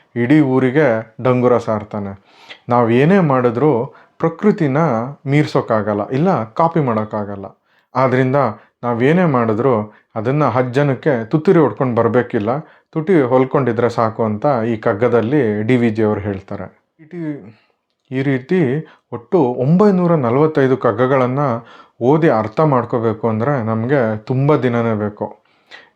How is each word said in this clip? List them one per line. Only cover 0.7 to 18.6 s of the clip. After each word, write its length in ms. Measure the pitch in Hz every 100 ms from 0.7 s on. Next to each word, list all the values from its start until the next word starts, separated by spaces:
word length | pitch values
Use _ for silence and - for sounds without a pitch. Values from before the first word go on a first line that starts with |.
| 139 143 113 110 -
ಡಂಗುರ 360 | 120 127 123 120
ಸಾರ್ತಾನೆ. 680 | 117 107 107 107 98 98 _ _ - - -
ನಾವ್ 220 | 120 117
ಏನೇ 280 | 117 151 202
ಮಾಡಿದ್ರೂ 680 | 160 131 123 113 151 120 131 - _ _
ಪ್ರಕೃತಿನ 580 | 165 160 208 - 147 135 165 113 123 147 135
ಮೀರ್ಸೋಕ್ಕಾಗಲ್ಲ, 840 | 143 147 147 - 110 104 104 104
ಇಲ್ಲ 340 | 131 185 143
ಕಾಪಿ 360 | 110 - 165 -
ಮಾಡೋಕ್ಕಾಗಲ್ಲ. 680 | 135 110 107 107 101 101 98 - _ _ _ 123
ಆದ್ರಿಂದ 400 | 131 127 131 143 123 107 _ _
ನಾವೇನೇ 420 | 120 117 131 175 175
ಮಾಡಿದ್ರೂ 680 | 127 113 107 135 113 107 - _ 117
ಅದನ್ನ 300 | 110 147 139
ಹತ್ತು 280 | 117 127
ಜನಕ್ಕೆ 520 | 123 143 139 160 123 110
ತುತ್ತೂರಿ 340 | 156 175 170
ಹೊಡ್ಕೊಂಡು 360 | 135 107 131 117
ಬರ್ಬೇಕಿಲ್ಲ, 640 | 113 123 120 120 104 139 - _ _
ತುಟಿ 300 | 165 156 175
ಹೊಲ್ಕೊಂಡಿದ್ರೆ 680 | 123 127 131 151 123 113 117
ಸಾಕು 340 | 123 113 110
ಅಂತ 220 | 110 104 147 127 113
ಈ 100 | 113
ಕಗ್ಗದಲ್ಲಿ 880 | 120 104 120 117 110 151 113 104
ಡಿ 140 | 110 127
ವಿ 120 | 117
ಜಿ 140 | 107
ಅವ್ರು 180 | 107 101
ಹೇಳ್ತಾರೆ. 640 | 101 95 - 101 92 _ _ _ 151 175 156 139 101 107 _ _ _ _ _
ಈ 100 | 131
ರೀತಿ 640 | 139 131 127 185